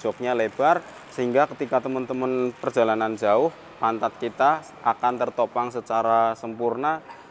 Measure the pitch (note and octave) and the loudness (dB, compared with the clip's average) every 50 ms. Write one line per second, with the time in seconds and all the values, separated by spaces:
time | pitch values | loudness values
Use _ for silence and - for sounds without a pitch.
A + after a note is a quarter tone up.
0 | - A2+ G2+ - B2 B2 B2 A#2 A2+ G#2+ - - C3+ D#3 E3+ E3+ - - - - | -6 -6 -4 -4 -2 -2 0 0 0 0 0 2 4 4 4 2 0 -6 -18 -20
1 | - - - - B2 A#2+ A#2+ C3+ D3+ - C3 - C#3+ A#2+ C3+ B2+ A2+ C3+ C3 C3 | -20 -12 -6 -4 -2 2 4 2 2 2 0 -6 -4 0 0 0 0 -2 -4 -6
2 | B2+ A#2+ C3 B2+ B2+ B2+ B2+ B2+ B2+ B2 A#2+ - - C3+ - B2 A#2 A2 A2 A2 | -6 -6 -4 -4 -2 -2 -2 -2 -2 -4 -4 -6 -6 -2 2 2 2 2 2 0
3 | A2 A2 A2 G#2 A2+ G#2 G#2 A#2+ D3 E3 - - - - - - - A2+ A2+ G#2+ | 0 -2 -2 0 2 2 4 4 2 0 -2 -6 -18 -20 -8 -4 -2 -2 0 0
4 | A#2 A2+ - - A#2+ A2+ G#2 - C3 C#3+ D#3 D#3 D3+ - - - - A#2+ A2 - | -2 -4 -4 -4 -8 -6 -2 2 2 2 2 0 -4 -12 -14 -4 -2 -2 0 0
5 | - B2 B2 A#2 A#2+ A#2+ - - A#2 - - B2 A#2+ A#2+ A#2+ A#2+ A2 - A2+ A2+ | 0 -2 0 0 -2 -2 0 0 0 0 0 -2 -4 -4 -4 -8 -6 -2 -2 0
6 | A2+ A2+ A2+ A2+ A2+ A2+ A2+ - - A2+ A2 A#2 A#2+ A#2 A#2 A#2+ C#3+ D3+ D#3+ D#3 | 2 4 4 4 4 2 0 -4 -8 -10 -6 -4 -2 -2 -2 -2 -2 -4 -4 -4
7 | - - - - - - | -8 -14 -20 -20 -20 -20